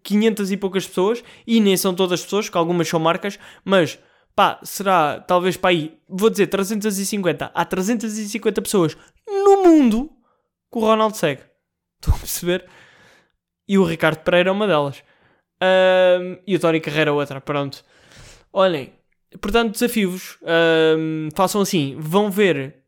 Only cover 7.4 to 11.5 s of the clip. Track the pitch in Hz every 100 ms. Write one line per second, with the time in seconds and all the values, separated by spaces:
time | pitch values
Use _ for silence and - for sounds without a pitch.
7.4 | 135 - 170 180 185 240 226 214 208 220
8.4 | 220 202 196 202 160 - _ _ - 392
9.4 | 403 392 370 311 247 220 302 _ _ _
10.4 | _ _ _ 240 220 220 220 202 160 131
11.4 | _